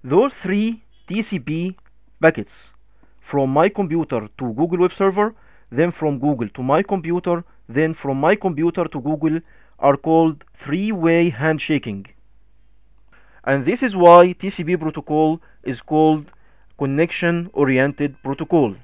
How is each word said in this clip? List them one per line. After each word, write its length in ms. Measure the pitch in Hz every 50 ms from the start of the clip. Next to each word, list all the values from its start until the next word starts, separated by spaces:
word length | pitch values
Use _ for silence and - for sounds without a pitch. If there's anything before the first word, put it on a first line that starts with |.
| -
Those 300 | 127 143 185 254 277 -
three 500 | - - 185 190 202 220 226 226 - - - - - -
T 140 | - 185 220
C 180 | 220 - 202 160
P 380 | 120 160 151 165 175 185 185 - - - - - - _ - -
packets 520 | 156 160 165 - 101 - - - - - - - - - - - - - - -
from 280 | - - - 143 135 131
my 180 | 135 147 170 214
computer 580 | 202 - 196 151 160 170 156 - 135 113 107 107 -
to 160 | - 131 120 107
Google 260 | 123 160 170 175 175
Web 120 | 180 180
Server, 420 | - - 196 196 185 202 208 220 214 - - - - - - -
then 200 | 117 127 165 175
from 280 | - - 160 151 143 123
Google 300 | 131 151 147 113 120 101
to 120 | _ -
my 220 | 127 131 143 165 202
computer, 600 | - 202 185 156 165 170 180 - 185 175 170 170 - - - -
then 260 | - 117 139 156 160 160
from 260 | - - 139 135 135
my 160 | 143 165 208
computer 500 | 208 - 190 160 143 165 170 165 185 170
to 140 | - - 143
Google, 400 | 120 147 156 147 160 156 156 165 - - - - - _ _ -
are 180 | - 143 139
called 460 | 135 - 160 160 165 165 160 151 147 - - _
three-way 760 | - - 135 147 185 202 214 214 180 160 165 165 170 170 175
handshaking. 760 | 120 110 143 160 156 143 - - 156 139 - 117 101 98 98 - - - - - - - - _ - - _ - - - - _ - - - - - - - - - - -
And 220 | 123 139 139 127
this 160 | 143 226 247
is 140 | 269 240 196
why 380 | 185 175 175 175 175 175 185 175
T 160 | - - 196
C 140 | - - 165
P 140 | 156 180
protocol 640 | 160 156 156 151 156 143 - 151 156 156 156 160 165 - - - - -
is 180 | - 117 117
called 500 | - - 151 151 160 156 156 151 147 - - _ - _ _ _ - - -
connection-oriented 1400 | - 143 135 135 147 170 165 - - 180 170 170 170 170 180 - - 147 135 131 127 135 143 143 - 147 143 135 -
protocol. 540 | - 131 139 - 160 - 180 160 135 107 98 -